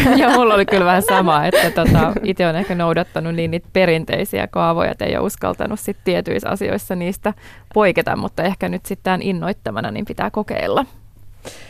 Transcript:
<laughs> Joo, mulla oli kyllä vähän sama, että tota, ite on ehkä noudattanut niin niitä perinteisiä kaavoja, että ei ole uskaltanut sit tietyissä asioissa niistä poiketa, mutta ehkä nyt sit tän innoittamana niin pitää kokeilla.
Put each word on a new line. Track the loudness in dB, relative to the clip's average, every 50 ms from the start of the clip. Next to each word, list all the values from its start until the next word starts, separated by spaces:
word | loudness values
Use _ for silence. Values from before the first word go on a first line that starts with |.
| 6
<laughs> | 6 6 6
Joo, | 6 6
mulla | 4 4 4 4 4
oli | 4 4
kyllä | 4 2 2 4
vähän | 4 4 4
sama, | 2 2 2 2 4 4 2 2 2
että | 2 2 2 2 2
tota, | 2 2 4 4 6 4 4 2 0 -2 -2
ite | -2 0 0 0
on | 0 0
ehkä | 0 -2 -2 -2
noudattanut | -2 0 0 0 0 -2 -2 -4 -6 -6 -4 -4
niin | -4 -4 -4
niitä | -4 -6 -6 -2 0
perinteisiä | 2 4 4 4 2 0 -2 -2 -2 -2 -2 -4 -4 -4
kaavoja, | -4 -2 0 0 0 2 0 0 -2
että | -2 -4 -4
ei | -4 -2
ole | -2 -2
uskaltanut | -4 -4 -4 -4 -4 -4 -4 -4 -6 -6 -6
sit | -8 -8 -10 -6 -4
tietyissä | -2 -2 -2 -2 -2 -4 -4 -4 -4
asioissa | -4 -4 -4 -4 -4 -4 -6 -6 -6
niistä | -4 -4 -6 -6 -4 -4 -6 -6 -6 -10 -20 -20 -20 -12 -4 0
poiketa, | 2 4 4 4 2 0 0 -2
mutta | -4 -4 -6 -4 -4 -2
ehkä | -2 -2 -4 -4 -6
nyt | -6 -6 -8
sit | -10 -10 -6 -4
tän | -2 -2 -2
innoittamana | -2 -4 -4 -4 -4 -6 -6 -6 -8 -8 -6 -6 -6 -6
niin | -6 -8 -8
pitää | -8 -6 -6 -6 -4
kokeilla. | -4 -6 -6 -6 -6 -4 -2 -2 -2 -2 -2 -4 -8 -20 -20 -20 -20 -20 -20 -20 -20 -18 -18 -18 -18 -18 -20 -20